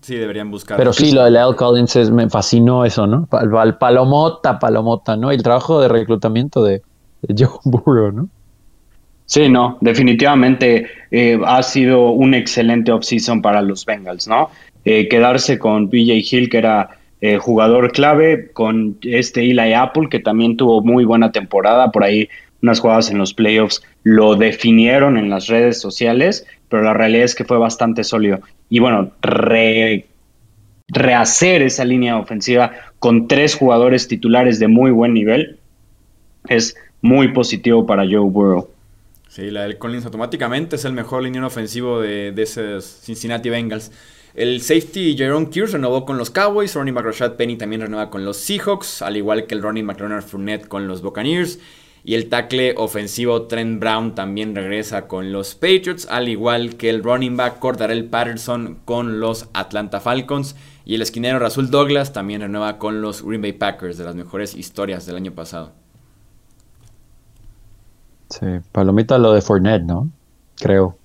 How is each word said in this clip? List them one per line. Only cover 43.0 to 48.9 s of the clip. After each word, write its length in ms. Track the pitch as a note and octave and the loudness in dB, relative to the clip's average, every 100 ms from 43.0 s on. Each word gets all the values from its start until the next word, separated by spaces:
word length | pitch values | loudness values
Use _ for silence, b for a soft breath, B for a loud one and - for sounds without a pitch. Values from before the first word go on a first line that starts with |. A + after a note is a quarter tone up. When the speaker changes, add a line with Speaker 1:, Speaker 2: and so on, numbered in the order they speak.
Speaker 1:
Cincinnati 480 | - A2+ A#2 A#2 A#2+ | -16 -14 -10 -8 -6
Bengals. 420 | A#2 A#2 A2 G#2+ b b b b - | -6 -6 -10 -14 b b b b -6
El 260 | A#2 B2 | -4 -4
safety 560 | B2 D#3+ D#3+ G3 F3+ C#3 | -2 -2 -2 -6 -4 -2
Jerome 320 | D3+ D3 D#3 | -2 -2 -4
Kearse 240 | F3+ G#3+ | -4 -4
renovó 320 | F#3+ B2+ C3 B2+ | -4 -4 -4 -4
con 140 | C3+ | -8
los 100 | A#2 | -6
Cowboys, 460 | F#3 G#3 G#3 G#3 D#3 | -2 -2 0 -4 -4
running 180 | C3+ | -6
back 120 | B2+ A2+ | -4 -6
Rashad 280 | G#2+ B2 | -4 -6
Penny 240 | A#2 A#2+ A#2 | -4 -6 -6
también 240 | A2 A2 | -8 -8
renueva 300 | A2 G#2+ G#2+ | -8 -8 -8
con 120 | G#2 | -8
los 140 | G2 G2+ | -10 -10
Seahawks, 640 | - G#2 - - - | -8 -8 -4 -6 -8